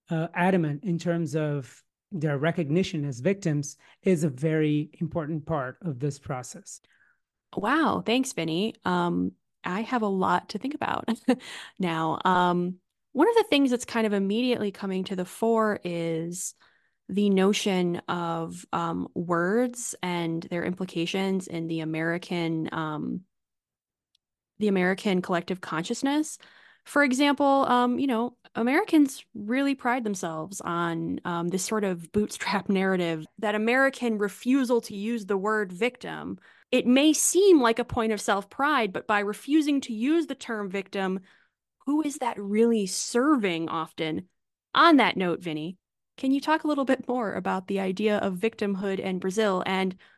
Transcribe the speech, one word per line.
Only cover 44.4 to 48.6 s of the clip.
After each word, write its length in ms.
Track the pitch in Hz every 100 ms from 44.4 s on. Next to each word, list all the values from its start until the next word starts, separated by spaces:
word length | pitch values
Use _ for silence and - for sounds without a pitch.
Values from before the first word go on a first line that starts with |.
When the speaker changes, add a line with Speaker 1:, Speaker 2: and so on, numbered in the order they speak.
| _ _ _
Speaker 2:
On 240 | - 330 285
that 180 | 196 -
note, 240 | 180 160
Vinny, 380 | 175 151 160 190 _ _ _ -
can 140 | 269
you 80 | 277
talk 240 | 311 311
a 20 | 311
little 180 | 285
bit 240 | 269 254 -
more 260 | 254 208
about 340 | 190 190 190 185
the 120 | 196
idea 380 | 190 190 214 208
of 160 | 196
victimhood 640 | 180 226 -